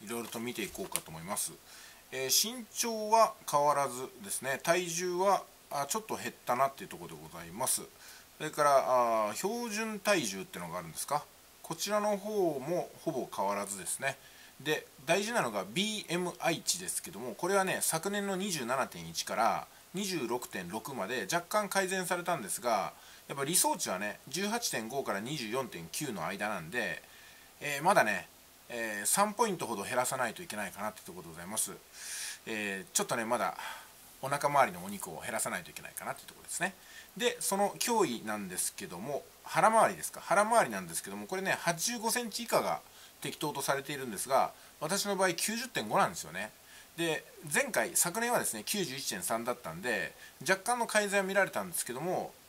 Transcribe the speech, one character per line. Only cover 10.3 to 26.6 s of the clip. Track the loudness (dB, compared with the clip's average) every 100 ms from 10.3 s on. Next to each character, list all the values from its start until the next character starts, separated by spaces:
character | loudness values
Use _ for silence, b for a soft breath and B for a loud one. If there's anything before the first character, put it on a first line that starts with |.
| -4
っ |
て | -8 -8
の | -6
が | -6
あ |
る | -6
ん |
で | -8
す | -2
か。 | -2 -2 -20 -20 -20
こ | -12
ち | -6 0
ら | 2
の | 2 0
方 | 0 2 2 2
も | 0 -2 -2 -6
ほ | -4
ぼ | -2 -4
変 | -2 0
わ |
ら | 0
ず | -2 -6
で | -4
す | -2
ね。 | -2 -4 B B B B
で、 | -2 -2 -2 -16 2
大 | 2
事 | 4
な | 2
の | 2
が | 0 -2
ビ | 0 0 -2 -2
ー |
エ | 0
ム | 0 0
ア | 0
イ | 0
値 | 0 -2
で | 0
す | -4
け | -6
ど | -8
も、 | -8
こ | -2 2
れ |
は | 4
ね、 | 4 2
昨 | 2 2 0
年 | 0 0
の | 0
二 | 0
十 | -2 0
七 | 0 0
点 | -4 -8
一 | -6
か | -4
ら | 2 4 4 -2 B B
二 | -4
十 | -2 -2 0
六 | -2 -4
点 | -6 -4
六 | -6 -6
ま | -6 -2
で | -2
若 | 0 -2 2
干 | 0 2
改 | 2 2
善 | 0
さ | 0 -2
れ |
た | 0 -2
ん |
で | -2
す | -2
が、 | 2 2 2 -6 B B -12
や |
っ | -6
ぱ |
理 | 2
想 | 4 4 2
値 | -2
は | -2
ね、 | -2 -6 -8
十 | -4 -2
八 | -2 -2
点 | -4 -4
五 | -4
か | -2
ら | -2
二 | -2 -4
十 | -2
四 | -2 -4
点 | -8 -10
九 | -6 -6
の | -4 -4
間 | -2 -2
な |
ん | -4